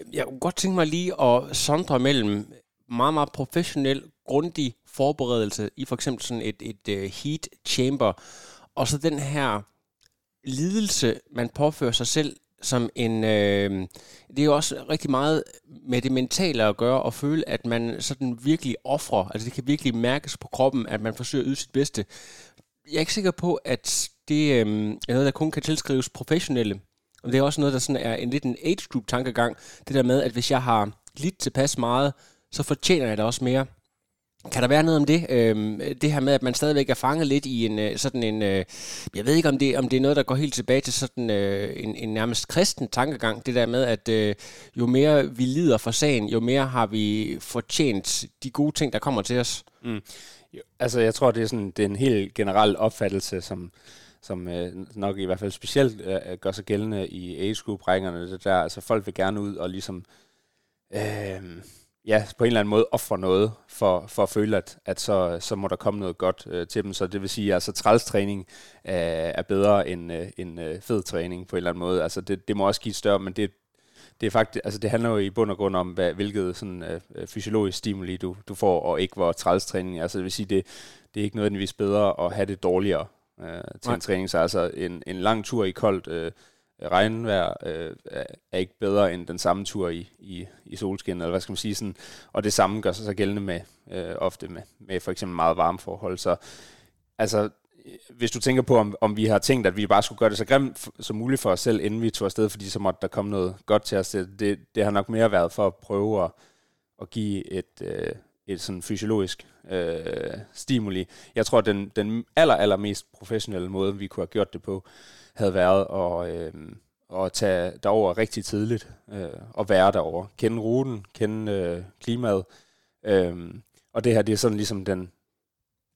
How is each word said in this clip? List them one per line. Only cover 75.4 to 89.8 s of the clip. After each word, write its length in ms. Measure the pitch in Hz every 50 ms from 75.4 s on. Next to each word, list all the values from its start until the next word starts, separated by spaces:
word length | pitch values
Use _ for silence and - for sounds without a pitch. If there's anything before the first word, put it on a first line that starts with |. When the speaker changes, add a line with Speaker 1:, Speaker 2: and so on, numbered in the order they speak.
| 113 104
Speaker 2:
og 60 | 95
grund 200 | 95 101 98 95
om, 120 | 92 90 90
hvad, 240 | 87 92 90 87 78
hvilket 440 | 92 101 104 101 104 92 90 90
sådan, 260 | - 110 98 90 90 82
øh, 180 | 85 82 85 - _ -
øh, 120 | 82 -
fysiologisk 520 | - - 107 98 107 107 110 104 95 87 -
stimuli, 380 | - 113 98 95 92 87 92
du, 200 | 90 - 90 87 101 - -
du 60 | 101
får, 260 | - 113 98 90 80
og 200 | - 82 82 76
ikke 140 | 95 92 -
hvor 180 | 98 90 85 -
træls 340 | - - 92 87 95 -
træning. 340 | - - 95 92 92 90 82
Altså, 180 | 82 87 - 98
det 60 | 90
vil 80 | 95 -
sige, 140 | - 104
det, 200 | 95 104 95 92 - - - - - - - _ _ _
det 60 | 107
er 40 | 104
ikke 120 | 104 -
nødvendigvis 360 | 113 104 104 101 95 98 98 -
bedre 520 | - 107 98 101 104 104 98 - - 85
at 60 | 87 98
have 140 | 104 98
det 160 | 98 98 92 -
dårligere, 440 | 90 90 92 98 101 87 76 78 - _ _ _ _ _ _
øh, 60 | - 82 82 87 - - - -
til 80 | - 120
Speaker 1:
Nej. 60 | 120
Speaker 2:
en 60 | 90
træning. 300 | - - 95 92 95 92
Så 80 | - 85
altså, 320 | 82 87 90 92 87 87 -
en, 280 | - 90 87 90 82 -
en 140 | - 92 92
lang 240 | 92 104 113 110 101
tur 200 | - - 117 101
i 60 | 95
koldt... 360 | 92 - - 107 98 90 -
Øh, 260 | - 82 85 82 82 - - _ _ _ _ _ _ _ _ 82
regnvejr, 720 | 85 87 92 104 110 113 113 117 110 101 95 85 - 50 - -
øh, 240 | 85 80 82 85 80 - - _ -
er, 140 | - - - - - - _ _ -
er 60 | 92
ikke 200 | 95 92 - _
bedre 360 | 110 98 98 104 101 90 85
end 120 | 87 87
den 120 | 82 85 85
samme 260 | - 90 87 98 101
tur 240 | - - 104